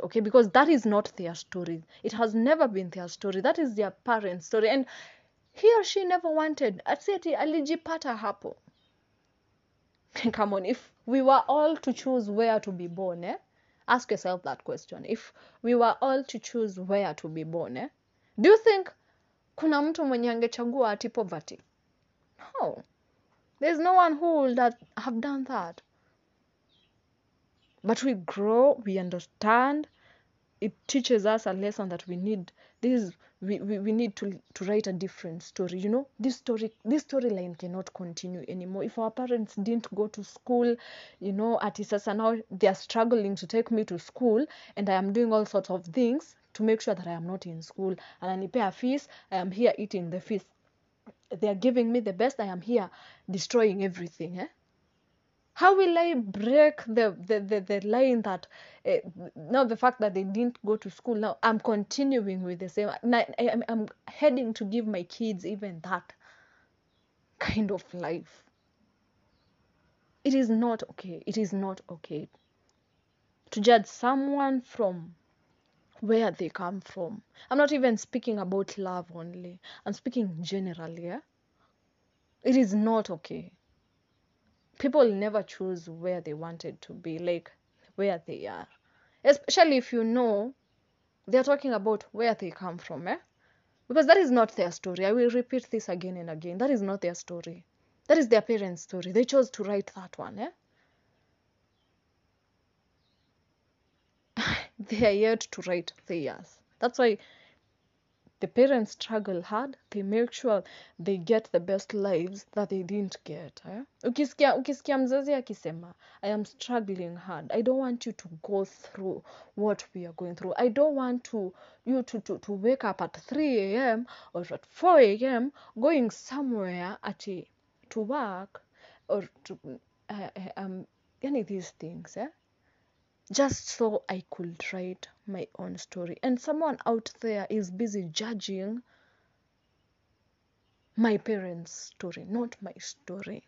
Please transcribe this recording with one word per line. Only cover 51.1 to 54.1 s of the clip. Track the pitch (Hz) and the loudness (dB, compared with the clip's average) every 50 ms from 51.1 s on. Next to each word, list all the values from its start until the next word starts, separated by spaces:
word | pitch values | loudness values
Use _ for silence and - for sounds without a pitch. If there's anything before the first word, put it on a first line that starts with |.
| - _ _ _ | -20 _ _ _
They | - 175 214 214 | -6 -2 -2 -2
are | 202 | -2
giving | 190 180 254 247 247 240 226 | 2 2 2 4 4 2 2
me | 233 247 | 2 0
the | 226 214 190 | 0 -2 -2
best, | 180 220 262 262 - | 0 0 0 0 -2
I | 214 | -6
am | 196 185 180 | -6 -6 -8
here | 165 214 240 233 190 175 - - - - - _ _ - | -4 0 0 0 0 -2 -10 -18 -20 -20 -20 _ _ -8
destroying | 185 190 - - - 240 226 214 185 202 196 | -6 -6 -6 0 2 4 4 4 4 2 -2
everything, | 196 175 180 175 170 | -4 -4 -6 -10 -10